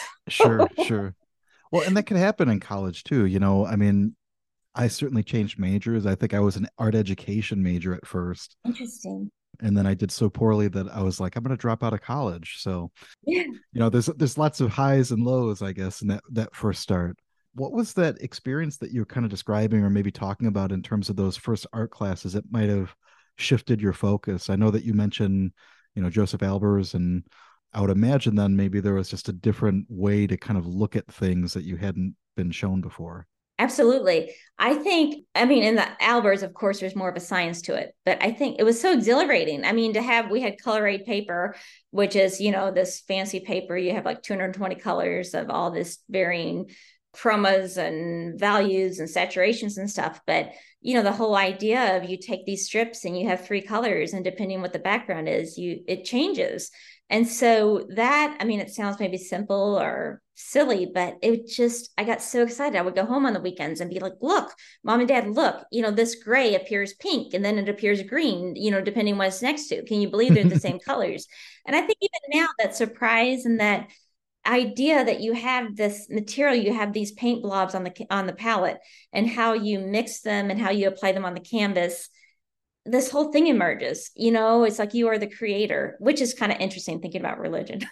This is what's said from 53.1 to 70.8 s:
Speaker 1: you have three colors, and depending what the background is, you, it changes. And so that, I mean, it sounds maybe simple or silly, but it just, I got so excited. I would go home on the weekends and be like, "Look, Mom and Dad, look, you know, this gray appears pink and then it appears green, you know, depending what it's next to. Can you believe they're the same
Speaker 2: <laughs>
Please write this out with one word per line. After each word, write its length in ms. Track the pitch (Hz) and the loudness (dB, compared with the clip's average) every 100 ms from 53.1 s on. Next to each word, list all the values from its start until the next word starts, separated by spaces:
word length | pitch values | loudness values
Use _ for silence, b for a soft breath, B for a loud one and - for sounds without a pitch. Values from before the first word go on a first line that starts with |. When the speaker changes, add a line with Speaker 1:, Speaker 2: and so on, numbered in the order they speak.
| 180 | -4
Speaker 1:
you 80 | 202 | -2
have 180 | 180 - | -4 -2
three 160 | 202 | -6
colors, 520 | 196 220 240 175 165 | -2 -2 0 0 -2
and 100 | 185 | -4
depending 380 | 180 185 196 190 | -6 -4 -6 -4
what 100 | 180 | -6
the 80 | 170 | -4
background 480 | 180 214 - 165 156 | -2 -2 -2 -6 -2
is, 300 | 156 165 - | -2 -4 -6
you, 260 | 175 170 - | -6 -6 -6
it 200 | 185 - | -6 -2
changes. 640 | 247 359 302 - - - B B B - | -2 0 -2 -4 -4 -12 B B B -2
And 160 | 214 233 | 0 0
so 600 | - 240 226 214 208 - 190 | 2 4 6 4 2 -2 0
that, 420 | 240 294 294 294 | 2 2 2 -2
I 60 | 214 | -4
mean, 140 | 208 | -2
it 100 | 185 | -4
sounds 300 | - 202 202 | -6 -6 -2
maybe 180 | 196 185 | -4 -4
simple 640 | 180 185 208 196 202 196 | -6 -6 -2 0 2 2
or 420 | 175 - 160 - _ - | 0 -2 -6 -10 _ -20
silly, 500 | - 277 277 202 180 | -2 2 4 2 0
but 220 | 185 180 - | -2 -2 0
it 240 | 226 233 226 | 0 0 -2
just, 440 | - 240 233 - - | 0 0 0 -8 -6
I 60 | |
got 180 | 214 226 | -2 -2
so 220 | - 247 | -2 0
excited. 340 | 233 233 285 190 | 0 0 -2 0
I 60 | |
would 100 | 180 | 0
go 100 | 185 | 0
home 220 | 220 262 269 | 0 2 0
on 80 | |
the 80 | 196 | 0
weekends 400 | 180 180 147 165 | -4 -6 -6 -6
and 80 | 175 | -6
be 100 | 180 | -6
like, 140 | 185 185 | -8 -6
"Look, 320 | 269 370 - - B B | 0 0 0 -14 B B
Mom 160 | - 240 | 0 2
and 100 | 247 | 4
Dad, 180 | 254 208 | 2 2
look, 380 | 226 262 - - | 2 2 0 -6
you 100 | 233 | -2
know, 80 | 220 | 0
this 240 | 208 233 233 | 2 0 -2
gray 300 | 208 254 240 | 0 2 4
appears 400 | 190 190 202 196 | 2 0 -4 -4
pink 400 | - 403 294 - | -6 -4 -4 -2
and 100 | 180 | -2
then 140 | 202 214 | 0 0
it 100 | 196 | -2
appears 360 | 202 208 202 | 0 0 0
green, 520 | 196 277 302 175 180 - | 0 -2 0 -2 -6 -2
you 140 | 214 | 0
know, 100 | 196 | 0
depending 380 | 202 226 214 202 | 0 0 0 2
what 120 | 190 | 0
it's 120 | 185 | 0
next 280 | 247 302 - | -2 -2 -4
to. 140 | - - | -6 -2
Can 160 | 208 | 0
you 80 | 202 | 0
believe 240 | 202 254 240 | 2 6 8
they're 100 | 180 | 6
the 100 | 185 | 2
same 220 | 190 | -2
Speaker 2:
<laughs> 60 | 180 | -6